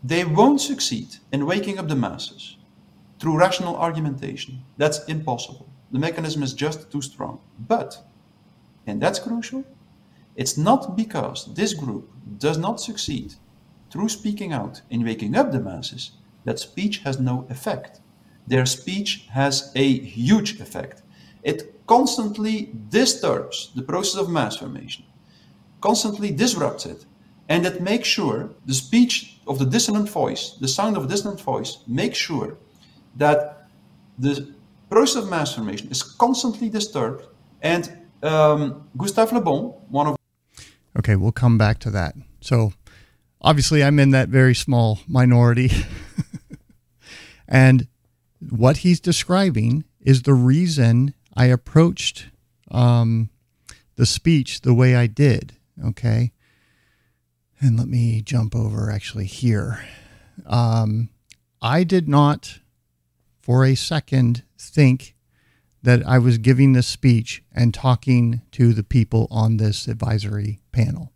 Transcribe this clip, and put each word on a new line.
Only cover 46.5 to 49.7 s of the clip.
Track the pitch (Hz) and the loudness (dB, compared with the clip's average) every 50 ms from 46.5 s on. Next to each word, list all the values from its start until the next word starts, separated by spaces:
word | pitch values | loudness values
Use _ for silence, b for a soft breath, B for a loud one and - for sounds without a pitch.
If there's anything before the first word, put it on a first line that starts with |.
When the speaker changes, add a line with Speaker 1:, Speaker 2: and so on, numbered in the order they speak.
| - - _ _ _ _ _ _ _ B B B B B B B B B B B | -20 -20 _ _ _ _ _ _ _ B B B B B B B B B B B
Speaker 2:
And | - 131 131 131 131 127 123 - _ _ _ _ _ _ _ _ _ _ | 6 6 8 8 6 4 2 -2 _ _ _ _ _ _ _ _ _ _
what | 170 156 131 110 113 131 151 - | -12 -8 -2 2 2 2 2 2
he's | - 180 175 - | 2 2 2 2
describing | - 180 170 - - - 180 190 196 185 135 110 104 117 | 2 -2 -2 -2 0 0 0 2 2 2 0 0 0 0